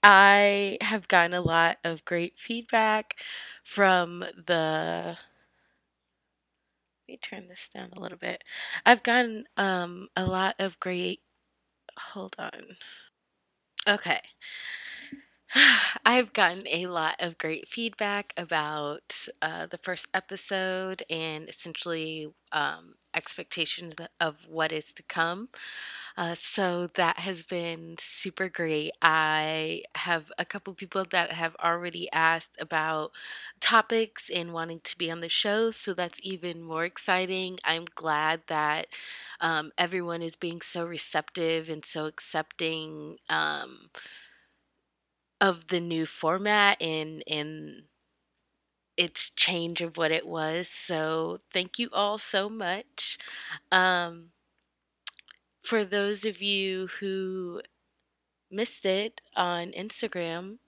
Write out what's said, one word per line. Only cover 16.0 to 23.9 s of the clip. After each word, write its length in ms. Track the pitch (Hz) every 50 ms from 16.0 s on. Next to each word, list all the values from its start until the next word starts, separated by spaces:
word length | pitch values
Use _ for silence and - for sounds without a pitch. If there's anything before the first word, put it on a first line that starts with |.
| _
I've 280 | - 240 254 247 202 _
gotten 340 | - 202 175 175 190 202 -
a 200 | 139 165 180 180
lot 280 | 180 170 160 156 165 -
of 180 | 180 175 165 _
great 300 | - 156 160 156 - -
feedback 680 | - - 233 233 202 - 214 202 202 202 202 _ - -
about, 880 | 175 160 170 156 151 147 151 151 147 147 147 - _ _ - - - - - _
uh, 260 | - 156 160 170 160 170
the 100 | - 170
first 300 | - - 180 175 - - _
episode 880 | 190 - _ 196 196 - - 202 190 190 185 185 185 185 185 190 190 - _
and 400 | 170 165 160 160 156 156 160 -
essentially, 800 | - - - 175 160 - - 175 170 160 160 160 156 160 151 151 - _ _ _
um, 440 | - 156 147 143 147 165 - 87 - _ _ _ _
expectations 840 | 170 - - - - - _ - - 160 151 - - 175 170